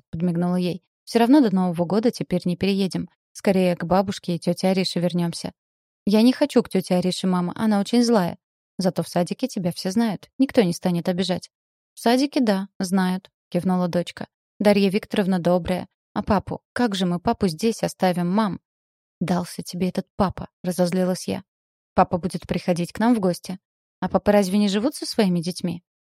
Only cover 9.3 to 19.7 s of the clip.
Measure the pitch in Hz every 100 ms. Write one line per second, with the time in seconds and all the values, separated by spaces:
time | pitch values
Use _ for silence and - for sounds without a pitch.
9.3 | 196 254 - 175 - 190 196 233 170 -
10.3 | - 269 - 185 170 185 170 165 175 185
11.3 | 180 - _ _ _ _ - 233 254 285
12.3 | 302 226 190 196 - 190 196 185 185 -
13.3 | _ _ 175 180 180 180 175 170 - -
14.3 | _ _ - 208 202 196 196 - - 185
15.3 | 185 165 180 175 180 190 _ _ - -
16.3 | 202 - - _ - 247 196 185 175 -
17.3 | 226 196 156 226 220 170 - 185 175 175
18.3 | 196 214 170 _ _ _ _ _ - 160
19.3 | 180 175 - -